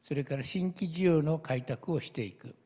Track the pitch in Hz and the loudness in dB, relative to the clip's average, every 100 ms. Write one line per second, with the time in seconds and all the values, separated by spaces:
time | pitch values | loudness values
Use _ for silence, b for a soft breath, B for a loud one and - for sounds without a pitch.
0 | - 143 131 139 131 190 180 175 185 165 | -2 -4 -2 -4 -2 0 -2 -2 -4 2
1 | 185 160 151 160 - 127 123 - - 156 | 6 6 4 0 0 -2 -2 -6 -2 -2
2 | - - 104 - 123 - | -2 -6 -6 -8 -18 -18